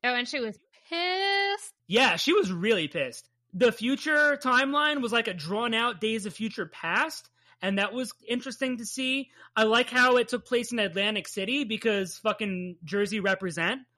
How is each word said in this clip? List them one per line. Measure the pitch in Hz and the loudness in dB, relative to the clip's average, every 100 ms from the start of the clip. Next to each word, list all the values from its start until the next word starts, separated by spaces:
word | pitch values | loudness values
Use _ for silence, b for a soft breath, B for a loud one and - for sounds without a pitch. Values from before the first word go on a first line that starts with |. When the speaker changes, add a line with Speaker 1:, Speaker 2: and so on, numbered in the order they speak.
Speaker 1:
Oh, | 240 | 0
and | 247 247 | 0 -2
she | 294 | -4
was | 226 - _ _ _ | -4 -6 _ _ _
pissed? | 339 359 370 392 392 392 403 - _ _ | -4 -2 0 0 2 0 -2 -8 _ _
Speaker 2:
Yeah, | 202 254 170 | 4 4 2
she | - | 2
was | 392 208 | 2 2
really | 175 202 208 151 | 0 0 2 0
pissed. | 165 131 - - _ _ | -4 -4 -6 -20 _ _
The | 185 240 | 2 2
future | - 226 269 311 302 294 285 | 2 -2 -2 2 4 4 2
timeline | 262 247 277 285 302 294 | 2 2 4 2 2 0
was | 240 | 0
like | 233 226 | 0 -2
a | |
drawn-out | 180 151 208 233 226 240 196 | -6 -4 -2 0 0 0 -2
Days | 220 220 202 | -2 -2 -4
of | |
Future | - 220 214 165 | -6 -6 -4 -8
Past, | - 165 190 311 - - b b b | -6 -2 0 0 -4 -18 b b b
and | 190 196 | -2 0
that | 202 | 0
was | 233 254 - - | -2 -6 -8 -4
interesting | 247 262 240 262 247 | -4 -4 -4 -4 -4
to | 226 | -6
see. | - 262 269 262 B B - | -4 -2 -2 -6 B B 2
I | |
like | 220 233 247 | 4 4 2
how | 247 254 247 | 4 6 6
it | 233 | 4
took | 240 - | -4 0
place | 240 240 | -2 0
in | 240 | -2
Atlantic | 202 175 202 214 - | -2 0 -2 -2 -6
City | - 190 269 | -6 -2 -2
because | 254 214 233 202 185 - | -2 0 0 0 -2 -2
fucking | 220 208 208 185 180 175 | -2 -2 -2 -4 -6 -10
Jersey | 156 202 202 214 | -6 -2 0 0
represent. | 196 190 190 165 170 262 254 | 0 0 -2 -2 -2 -2 -8